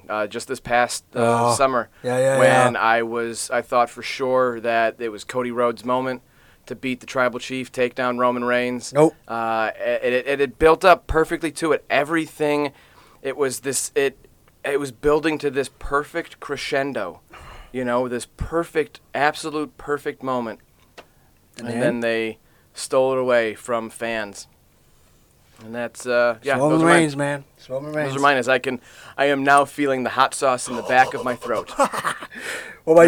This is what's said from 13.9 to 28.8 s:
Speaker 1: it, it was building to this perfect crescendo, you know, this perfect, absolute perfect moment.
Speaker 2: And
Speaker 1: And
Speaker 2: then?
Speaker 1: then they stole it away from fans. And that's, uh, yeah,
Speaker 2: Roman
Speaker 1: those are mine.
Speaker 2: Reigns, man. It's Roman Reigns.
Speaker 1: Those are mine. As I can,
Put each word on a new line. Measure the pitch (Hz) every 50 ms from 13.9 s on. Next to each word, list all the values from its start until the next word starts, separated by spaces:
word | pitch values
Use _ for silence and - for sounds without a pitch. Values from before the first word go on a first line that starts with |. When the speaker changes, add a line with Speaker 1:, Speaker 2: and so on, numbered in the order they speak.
| -
Speaker 1:
it, | 147 139 135 131 _ - - _ _ _ _ _ _ -
it | 139 143 139
was | 143 135 113
building | _ - 147 147 156 147 160 156 143
to | - 147
this | 127 139 131 - - -
perfect | - - 139 143 147 - - 170 160 - - -
crescendo, | - - 143 127 - - 151 139 135 143 131 117 101 90 78 - _ _ - - - - - - - - -
you | 127 127
know, | 123 120 123 127 123
this | 123 120 - - _ -
perfect, | - - 160 170 170 - - 160 147 - - - _ _ -
absolute | 123 139 151 151 - - 160 147 156 151 - - -
perfect | - - 147 139 - 151 139 - 135
moment. | 131 131 123 117 113 107 - _ _ _ _ _ _ _ - - _ _ _ _ _ _ _ _ _ _ -
Speaker 2:
And | - 120
Speaker 1:
And | 113
Speaker 2:
then? | 117
Speaker 1:
then | 127 120 120 120
they | 117 117 113 113 113 110 107 - _ _ _ _ _ _ _
stole | - - - - 135 131 131 131
it | 131
away | 127 127 123 120 113 110 104
from | - - - 120 117 113 110
fans. | - - 120 113 113 110 107 101 98 - - - _ _ _ _ _ _ _ _ _ _ _ _ _ _ _ _ _ _ _ _ _ - 110
And | 110 113
that's, | 120 120 117 - - -
uh, | 123 123 120 120 120 117 117 -
yeah, | 139 135 127
Speaker 2:
Roman | 139 151
Speaker 1:
those | 156 160 165
are |
mine. | 165 170 170
Speaker 2:
Reigns, | 160 151 139 139
man. | 143 143 143 143 139 - _ _
It's | - -
Roman | 127 135 147 151 151
Reigns. | 151 151 139
Speaker 1:
Those | 135 139
are |
mine. | 139 143 143 131
As | 120 127
I | 131 127
can, | - 135 131 120